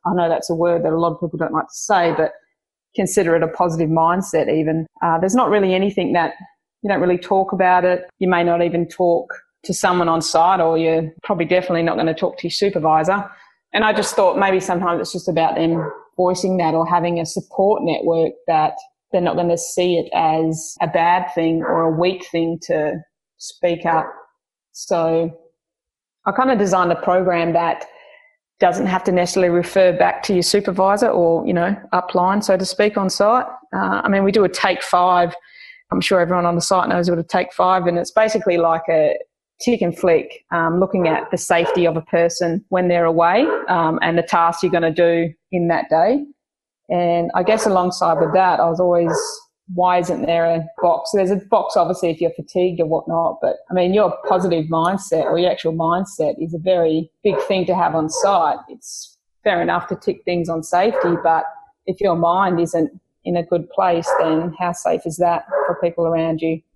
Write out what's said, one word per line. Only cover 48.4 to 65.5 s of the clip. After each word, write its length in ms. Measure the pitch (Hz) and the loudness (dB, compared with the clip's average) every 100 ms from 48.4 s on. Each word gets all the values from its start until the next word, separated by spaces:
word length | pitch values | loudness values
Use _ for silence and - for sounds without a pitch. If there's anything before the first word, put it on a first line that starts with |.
| 185 165 | 4 4
I 100 | 170 | 2
was 100 | 165 | 2
always, 320 | 180 175 165 - - - _ _ - | 2 2 2 -2 -6 -12 _ _ -10
why 240 | 180 180 180 | 0 2 2
isn't 280 | 175 160 | 0 -4
there 200 | 165 170 | 0 0
a 180 | 165 165 160 - | 2 0 -4 -2
box? 300 | 175 165 - | 0 0 0
There's 180 | 202 185 | 0 0
a 60 | 196 | -2
box, 380 | - 214 - | 0 0 2
obviously, 340 | 185 170 180 170 | 0 0 0 -2
if 120 | 160 | -2
you're 100 | 165 | -4
fatigued 500 | 165 151 180 180 170 | -4 -6 -2 -2 0
or 40 | |
whatnot, 540 | 160 160 - 165 165 - | -2 -2 -2 -2 -2 -2
but, 140 | - - - | -4 -4 -4
I 20 | |
mean, 200 | 185 180 | 0 2
your 220 | 202 196 - - | 2 2 -2 0
positive 380 | 185 185 170 | 0 2 -2
mindset 600 | 156 165 170 190 - 214 | 0 0 0 -2 -2 -2
or 140 | 208 170 | 0 0
your 120 | 180 | 0
actual 220 | 175 165 | 0 -4
mindset 640 | 165 165 175 190 - 151 - | -2 0 -2 -4 -4 -4 -4
is 160 | 160 | -8
a 60 | 165 | -4
very 500 | 180 180 165 160 160 _ | 0 2 2 0 -4 _
big 160 | 208 - | -2 -2
thing 220 | - 190 | -2 -2
to 100 | 180 | 0
have 200 | 180 170 | 0 0
on 140 | 160 156 | 0 -2
site. 500 | - 196 190 156 135 - | 0 2 2 2 -2 -8
It's 480 | - - - - _ _ _ | -20 -18 -18 -18 _ _ _
fair 180 | 208 175 | -2 0
enough 260 | 170 175 - | 0 -2 -4
to 80 | |
tick 280 | 180 - 185 | -4 -4 -4
things 260 | - 175 170 | -4 -4 -2
on 140 | 165 | -6
safety, 520 | 160 175 214 - - 170 | 0 2 2 0 0 0
but 220 | 165 165 - - - _ | 2 0 -2 -14 -20 _
if 140 | - 185 | -10 -2
your 160 | 196 | 0
mind 440 | 170 170 180 190 170 | 2 2 2 2 0
isn't 320 | 170 165 160 - _ _ | 0 0 -2 -6 _ _
in 100 | 185 | -4
a 80 | 175 | -4
good 240 | 170 170 - | -2 -4 -2
place, 360 | - 185 170 165 170 | 0 0 0 0 0
then 340 | 160 160 175 160 | 2 0 -2 -4
how 140 | 180 | -6
safe 300 | 170 175 165 | -4 -2 -2
is 120 | 165 160 | -4 0
that 280 | 175 170 - | 0 0 -2